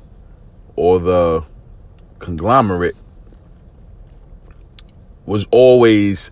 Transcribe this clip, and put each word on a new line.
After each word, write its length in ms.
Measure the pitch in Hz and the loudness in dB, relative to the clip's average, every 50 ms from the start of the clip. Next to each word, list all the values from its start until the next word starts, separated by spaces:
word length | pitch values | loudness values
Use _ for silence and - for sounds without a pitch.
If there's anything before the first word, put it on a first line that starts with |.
| - - - - - - - - - - - - - - - | -20 -20 -20 -20 -20 -20 -20 -20 -20 -20 -20 -20 -20 -14 -8
or 240 | - 82 87 92 90 | -4 0 0 0 0
the 440 | 85 90 90 87 87 85 80 80 76 - - - - - - - - - - - - - - - | 0 -2 -2 0 0 -2 -2 -4 -8 -12 -18 -20 -20 -20 -20 -20 -20 -20 -20 -20 -20 -20 -20 -18
conglomerate 760 | - - 87 80 85 107 123 135 117 101 92 87 87 85 - - - - - - - - - - - - - - - - - - - - - - - - - - - - - - - - - - - - - - - - - - - - - - - | -14 -12 -12 -6 -4 0 0 0 0 0 -2 -4 -4 -6 -6 -10 -16 -20 -20 -20 -20 -20 -20 -20 -20 -20 -20 -20 -20 -20 -20 -20 -20 -20 -20 -20 -20 -20 -20 -20 -20 -20 -20 -20 -20 -20 -20 -20 -20 -20 -20 -20 -20 -20 -20 -20 -20 -20 -20 -20 -10
was 220 | - 98 107 101 - | -8 -6 -6 -4 0
always 800 | - 120 127 127 127 123 120 117 110 104 101 101 98 - - - | 2 4 4 4 4 4 4 4 2 2 0 -2 -4 -8 -10 -16